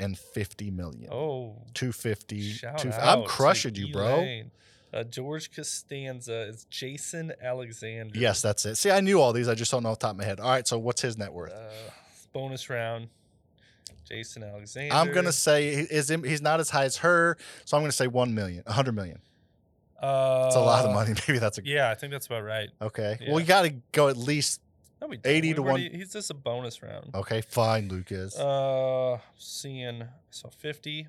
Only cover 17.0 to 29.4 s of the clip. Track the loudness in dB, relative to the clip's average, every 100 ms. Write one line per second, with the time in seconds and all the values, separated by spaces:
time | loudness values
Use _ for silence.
17 | 4 6 4 2 -8 -18 -2 0 2 0
18 | 0 2 2 0 -4 -6 -2 0 2 0
19 | -6 -12 -20 _ _ _ _ _ _ _
20 | 0 2 4 4 6 6 8 6 6 4
21 | 2 2 2 2 2 -2 -2 2 2 0
22 | -6 -8 -6 -6 -4 -6 -6 -6 -6 -2
23 | -4 -4 0 0 6 6 6 0 -2 4
24 | 4 4 0 0 0 -4 -10 _ _ _
25 | -14 -4 2 2 2 0 0 0 -2 -8
26 | -12 -10 -10 -8 -6 -6 -8 -12 -16 -16
27 | -10 -8 -4 -4 -2 2 2 2 0 -8
28 | -6 -8 -8 -4 -2 0 0 0 0 0
29 | 0 -2 -8 _